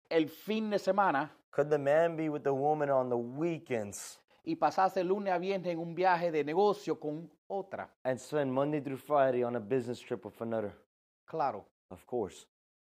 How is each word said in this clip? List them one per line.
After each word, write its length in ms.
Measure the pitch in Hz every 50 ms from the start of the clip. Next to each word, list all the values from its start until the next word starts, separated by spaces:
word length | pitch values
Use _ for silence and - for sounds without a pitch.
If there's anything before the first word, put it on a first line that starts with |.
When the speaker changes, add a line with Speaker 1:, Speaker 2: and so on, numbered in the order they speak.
| _ -
Speaker 1:
el 180 | 160 165 160 139
fin 420 | - - - - 214 220 220 214
de 80 | 208 190
semana 560 | - 196 190 202 202 185 151 135 151 147 - _ _ _
Speaker 2:
Could 180 | - - 143 151
the 80 | 151 147
man 380 | 139 139 143 160 170 170 165 156
be 100 | 160 156
with 120 | 147 147
the 80 | 127 139
woman 400 | 139 131 139 147 151 151 147 143
on 200 | 139 131 127 127
the 60 | 123
weekends 1040 | 120 117 120 127 143 160 175 165 151 - - 127 113 104 101 95 - - - - - _ _ _ _ -
Speaker 1:
y 120 | - 165
pasarse 480 | 160 165 147 147 - 190 185 - 190 180
lunes 280 | 180 190 208 202 196
a 60 | 180 170
viernes 340 | 175 190 196 190 165 180
en 60 | 170 160
un 140 | 170 170 165
viaje 380 | 160 180 185 180 165 175 175
de 120 | 156 156 143
negocio 560 | 143 156 175 208 208 190 - - - 151 -
con 300 | - 151 151 156 170 156 _ _ _ -
otra? 400 | 196 196 185 - - 98 95 - _ _ -
Speaker 2:
and 140 | 127 131 120
spend 320 | - - 147 151 143 131
Monday 300 | 127 131 139 147 151 151
through 160 | 131 143 135 127
Friday 460 | - - 143 143 135 135 127 123 123
on 120 | 120 120
a 40 | 120
business 400 | 107 101 131 131 120 120 120 -
trip 260 | - - 123 104 -
with 160 | 107 - -
another? 320 | 117 113 113 113 107 101 98 - _ _ _ _ _ _ _ _ _
Speaker 1:
Claro. 400 | - - 160 151 135 110 101 90 _ _ _ _ -
Speaker 2:
Of 140 | - 90 -
course. 420 | - - 123 107 87 - - - _ _ _ _ _ _ _ _ _ _